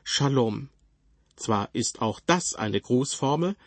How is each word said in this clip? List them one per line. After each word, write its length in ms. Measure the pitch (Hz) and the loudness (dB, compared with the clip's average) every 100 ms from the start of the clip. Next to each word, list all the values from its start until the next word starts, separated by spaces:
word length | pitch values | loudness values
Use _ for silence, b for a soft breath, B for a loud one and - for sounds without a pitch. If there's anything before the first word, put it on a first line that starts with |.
Shalom. 640 | - - 143 135 113 107 139 _ _ _ _ _ _ - | -6 0 2 4 2 0 -8 _ _ _ _ _ _ -8
Zwar 320 | - 107 101 | -2 0 0
ist 280 | - 117 - | -4 -4 -2
auch 180 | 113 104 - | -2 0 2
das 300 | 175 - - | 2 0 -4
eine 260 | 107 104 | -2 -2
Grußformel, 720 | - 127 139 - 139 147 175 202 | 0 0 0 -2 0 0 0 -4